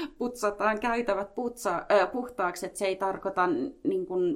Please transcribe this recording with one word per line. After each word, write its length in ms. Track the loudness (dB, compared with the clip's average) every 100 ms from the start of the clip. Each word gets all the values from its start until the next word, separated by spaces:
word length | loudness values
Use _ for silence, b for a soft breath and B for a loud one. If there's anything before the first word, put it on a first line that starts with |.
| -8 -4
putsataan 640 | -6 -2 -2 0 0 0
käytävät 560 | 0 0 0 0 -2 -4
putsa-, 500 | -6 -2 -2 -2 4
ö, 160 | 4 4
puhtaaksi, 580 | 0 -4 -2 -2 -2 -8
että 140 | -2
se 60 | -2
ei 100 | 0
tarkoita, 520 | -2 -2 -2 2 2
n-, 260 | 2 -2 -4
niinku, 320 | -2 0 0 0 2